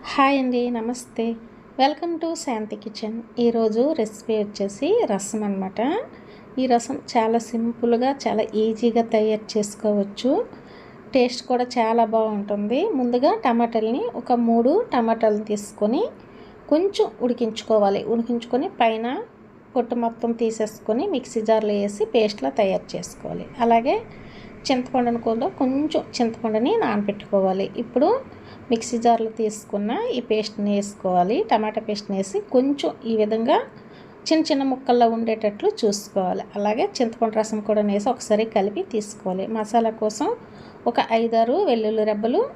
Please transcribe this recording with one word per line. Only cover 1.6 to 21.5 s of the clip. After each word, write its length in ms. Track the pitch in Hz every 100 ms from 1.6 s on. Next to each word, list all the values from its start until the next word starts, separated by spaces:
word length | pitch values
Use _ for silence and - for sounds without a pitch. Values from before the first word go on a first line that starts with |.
| - -
Welcome 320 | 269 302 349 330
to 60 | 330 330
శాంతి 340 | - 220 214 208
కిచెన్. 340 | 214 208 214 226 - - 240
ఈరోజు 380 | 233 226 214 277 311
రెసిపీ 380 | 214 - - 220
వచ్చేసి 480 | 208 208 202 202 294 466 330
రసం 300 | 196 - 220 208
అన్నమాట. 320 | 196 190 - 247 392 571 - - - - -
ఈ 40 | 262
రసం 240 | 240 240 277 -
చాలా 260 | 240 220 233 226
సింపుల్గా, 640 | 233 226 233 233 233 254 285
చాలా 200 | 220 208 - 214
ఈజీగా 420 | 220 220 240 226 226 220
తయారు 300 | 220 214 214
చేసుకోవచ్చు. 760 | 214 208 - 214 208 202 - 247 349 - - - - - - - 269
టేస్ట్ 280 | 247 - -
కూడా 160 | 247 247 247
చాలా 280 | 226 233 220 220
బాగుంటుంది. 640 | 220 208 202 208 208 254 440 294
ముందుగా 320 | 240 247 285 440 269
టమాటాలని, 580 | 233 233 233 220 262 466 247
ఒక 100 | - 240 233
మూడు 240 | 233 240 381 494
టమాటాలు 480 | 254 233 226 226 208 214
తీసుకొని 520 | 208 - - 208 277 523 - - - - - -
కొంచెం 360 | 302 392 - 427 - 247
ఉడికించుకోవాలి. 760 | 240 226 220 - 220 202 196 -
ఉడికించుకొని 560 | 233 233 240 233 247 359 -
పైన 360 | 233 220 233 302 466 - - - - 254
పొట్టు 220 | 233 240 233
మొత్తం 260 | 233 233 226
తీసేసుకొని 600 | 226 220 214 - - 226 403 277
మిక్సీ 260 | - 226
జార్లో 260 | 214